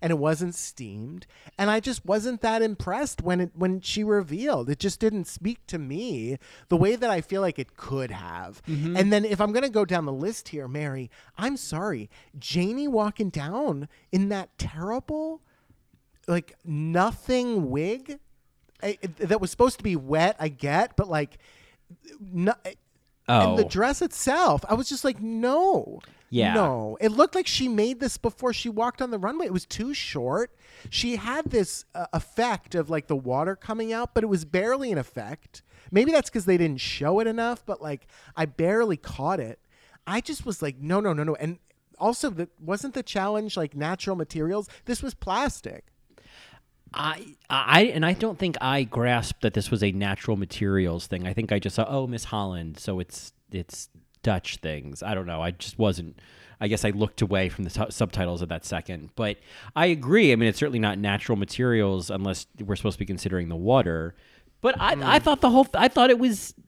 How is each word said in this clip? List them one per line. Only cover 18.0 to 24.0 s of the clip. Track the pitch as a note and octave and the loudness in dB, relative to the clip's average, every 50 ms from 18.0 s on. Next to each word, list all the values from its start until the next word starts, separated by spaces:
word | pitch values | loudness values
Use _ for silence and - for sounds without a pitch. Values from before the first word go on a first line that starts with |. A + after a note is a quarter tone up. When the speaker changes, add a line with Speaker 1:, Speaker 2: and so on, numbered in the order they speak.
| C4 - C#4+ C#4 - _ _ _ _ _ _ _ _ _ _ _ | -8 -12 -16 -16 -16 _ _ _ _ _ _ _ _ _ _ _
Speaker 1:
I, | - G3+ G#3 - - F#3+ D#3 - | -6 -6 -6 -6 -8 -10 -6 -6
that | G#3+ E3+ F#3+ A3 | 0 0 2 2
was | F#3+ F3+ | 0 -2
supposed | - - A#3+ C4 B3 - | 2 4 4 4 4 0
to | G3+ | -2
be | G#3+ F#3 | -2 -2
wet, | D#3 C3 C3 D3 D#3 E3 F#3 G#3+ - | -2 -2 0 2 2 4 2 2 0
I | D#3 D#3+ | -4 -6
get, | C#3+ B2+ - C#3+ C#3+ E3+ G#3+ B3 - - | -4 -4 -4 0 2 2 2 2 2 0
but, | G#3 G3 | 0 2
like, | E3+ D#3 D3 C#3 - - - - - _ - _ _ _ _ _ F3 - _ - - D4+ | 0 -2 -2 -4 -6 -14 -20 -20 -20 _ -20 _ _ _ _ _ -20 -20 _ -20 -20 -20
no, | G#3+ F#3+ F3+ F3 F3 G3+ A#3+ - _ F#3 F#3+ - _ _ _ _ _ _ _ _ _ - | -16 -8 -4 0 2 2 2 0 _ -12 -16 -16 _ _ _ _ _ _ _ _ _ 4
and | B2 A#2 G2 F#2 F2+ F#2 | 6 6 6 6 6 4
the | E2+ | 2
Speaker 2:
Oh. | E2 | 2
Speaker 1:
dress | - F3+ G#3+ B3+ C#4 - | 2 2 2 2 2 0